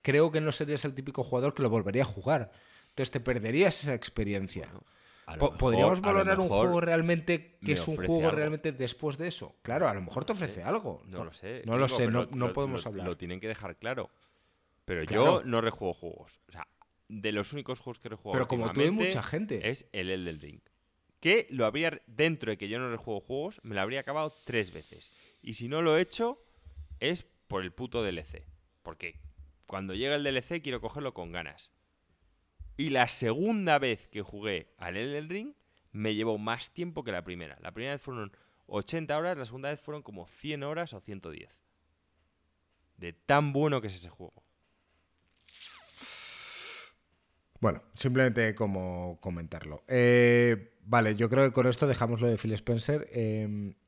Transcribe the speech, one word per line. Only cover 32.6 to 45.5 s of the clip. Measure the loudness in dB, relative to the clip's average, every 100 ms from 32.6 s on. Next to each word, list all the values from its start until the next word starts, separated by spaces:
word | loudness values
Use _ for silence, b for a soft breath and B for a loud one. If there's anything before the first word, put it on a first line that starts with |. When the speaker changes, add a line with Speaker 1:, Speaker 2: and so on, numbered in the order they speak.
| -14 -6
Speaker 2:
Y | 0
la | 4 2
segunda | 2 0 2 2 2 4 4
vez | 4 -2 -6
que | -12
jugué | -10 -6 -4 -4 -6 _
al | -8 -6
Elden | -6 -6 -8
Ring, | -10 -10 -16 _ _ _
me | -4 -2
llevó | 0 0 0
más | -2 -4 -6
tiempo | -10 -8 -8 -6
que |
la | -6
primera. | -6 -10 -12 -14
La | -12
primera | -8 -8 -8
vez |
fueron | -8 -8 -10 b b b -6
ochenta | -6 -4 -4 -2 0
horas, | 0 -4
la | -8
segunda | -8 -8
vez | -8
fueron | -10 -12
como | -12 -14 -16
cien | -12 -8 -6
horas | -4 -6 -6
o | -10
ciento | -12 -12 -10
diez. | -12 -16 _ _ _ _ _ _ _ _ _ _ _ _ _ _ -14
De | -14
tan | -8 2 2 2
bueno | 0 0 0
que | -4
es | -10
ese | -16
juego. | -18 -20 -20 _ _ _ _ _ _ _ _ _ _ _